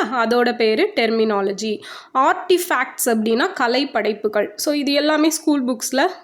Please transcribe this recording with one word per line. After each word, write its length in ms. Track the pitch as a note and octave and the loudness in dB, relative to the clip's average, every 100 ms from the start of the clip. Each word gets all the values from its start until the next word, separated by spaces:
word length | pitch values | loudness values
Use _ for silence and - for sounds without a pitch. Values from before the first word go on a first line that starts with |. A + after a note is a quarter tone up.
| A3+ | 2
அதோட 440 | B3 A3+ A#3+ A#3+ A#3 | 0 2 2 2 2
பேரு 360 | A3 A3 G4+ - | 2 2 0 0
டெர்மினாலஜி. 840 | A3+ A3+ A3 G3+ G3 G3 A3 G#3 - - - | 0 2 2 0 -2 -4 -6 -6 -10 -20 -6
ஆர்டிஃபேக்ட்ஸ் 920 | C4 D4 F4+ - F4+ - C#4 C4 - B3 | 0 2 2 2 0 2 -2 -2 -4 -2
அப்படின்னா 460 | A3+ G#3+ A3+ F4+ | 0 0 0 0
கலை 340 | F#4 A#3+ B3+ C#4+ | 0 0 0 0
படைப்புகள். 640 | A#3 G#3 G#3+ G#3 G#3 G3 | -2 -2 -2 -2 -2 -2
So 200 | - D#4 | -4 -2
இது 180 | D4 C#4 | -2 0
எல்லாமே 380 | C#4+ D4 D4+ D#4 | 2 2 2 2
ஸ்கூல் 340 | D#4 - C#4+ | 0 0 0
புக்ஸ்ல 420 | B3 B3 - B3+ F4 - | 0 -4 -2 0 0 -2